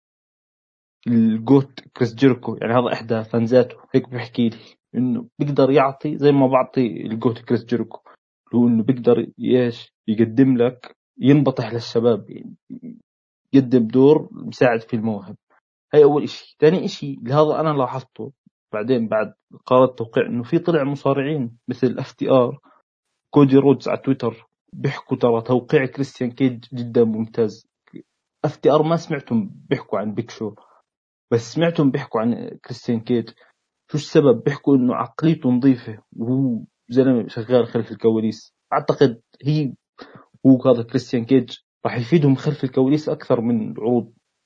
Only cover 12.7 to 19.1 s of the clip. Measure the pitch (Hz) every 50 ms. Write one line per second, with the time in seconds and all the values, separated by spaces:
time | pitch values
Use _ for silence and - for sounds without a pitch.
12.7 | - - - - - - _ _ _ _ _ _ _ _ _ _ - 139 131 120
13.7 | 127 123 113 110 117 127 135 143 156 156 175 - - - - - - - - -
14.7 | - - - - - 113 107 113 107 98 92 92 104 - _ _ _ _ _ _
15.7 | _ _ _ _ - 151 147 147 147 147 - 139 - - - _ _ - 147 156
16.7 | 175 175 - 202 - - 151 143 135 - 117 117 135 151 156 151 139 123 156 156
17.7 | 151 143 131 - - 131 - _ _ - 110 - - _ _ _ _ _ _ _
18.7 | - 107 107 117 131 120 113 104